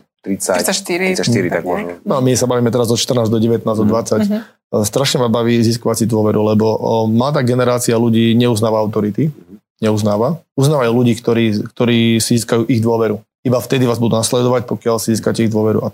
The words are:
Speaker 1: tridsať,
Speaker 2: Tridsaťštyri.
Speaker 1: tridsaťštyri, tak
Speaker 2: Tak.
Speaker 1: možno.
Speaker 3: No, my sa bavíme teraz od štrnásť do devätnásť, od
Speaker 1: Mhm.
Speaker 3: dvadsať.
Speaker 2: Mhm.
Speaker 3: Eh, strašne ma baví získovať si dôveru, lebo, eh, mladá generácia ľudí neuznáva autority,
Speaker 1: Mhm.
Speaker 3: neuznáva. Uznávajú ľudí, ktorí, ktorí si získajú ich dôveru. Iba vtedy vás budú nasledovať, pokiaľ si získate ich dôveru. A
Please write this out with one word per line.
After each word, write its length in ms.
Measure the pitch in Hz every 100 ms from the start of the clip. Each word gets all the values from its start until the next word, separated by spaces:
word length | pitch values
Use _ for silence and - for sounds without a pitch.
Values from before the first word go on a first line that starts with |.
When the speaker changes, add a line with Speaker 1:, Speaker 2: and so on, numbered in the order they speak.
| _ _
Speaker 1:
tridsať, 400 | 98 98 - 90
Speaker 2:
Tridsaťštyri. 440 | - 185 - 175 185
Speaker 1:
tridsaťštyri, 340 | 185 - 113 87
tak 120 | 85
Speaker 2:
Tak. 80 | 90
Speaker 1:
možno. 200 | 87 87 -
Speaker 3:
No, 160 | - 143
my 160 | 127
sa 160 | 123 123
bavíme 200 | 123 120
teraz 200 | 120 113
od 80 | 117
štrnásť 320 | - 123 110
do 80 | 113
devätnásť, 400 | 120 113 113 107
od 80 | 107
Speaker 1:
Mhm. 80 |
Speaker 3:
dvadsať. 260 | 113 - 107 202
Speaker 2:
Mhm. 120 | 214 - _ _
Speaker 3:
Eh, 160 | 110
strašne 400 | 104 131 139 143
ma 80 | 120
baví 320 | 117 117 117
získovať 400 | 113 113 117 113
si 40 | 117
dôveru, 320 | 110 107 107
lebo, 240 | 107 107 110
eh, 80 | 107 117 113 110
mladá 400 | 113 135 151 120
generácia 480 | 123 123 123 120
ľudí 400 | 113 117 113 113
neuznáva 480 | 117 120 107 113 110
autority, 480 | 107 107 104 113 156
Speaker 1:
Mhm. 560 | - - 104 _ - 110
Speaker 3:
neuznáva. 560 | 107 107 104 127 160 _ -
Uznávajú 320 | 139 147 117
ľudí, 240 | 120 120
ktorí, 560 | 113 123 113 113 104 117
ktorí 480 | - 120 117 117 113
si 160 | -
získajú 320 | 120 - 117 113
ich 160 | 117
dôveru. 400 | 113 113 110 104 - _ 127
Iba 160 | 120
vtedy 240 | - 139 123
vás 160 | 113
budú 160 | 120 110
nasledovať, 480 | 107 123 123 123 -
pokiaľ 320 | 113 117 113
si 160 | -
získate 320 | 107 113 107 113
ich 80 |
dôveru. 320 | 110 107 107
A 20 | 104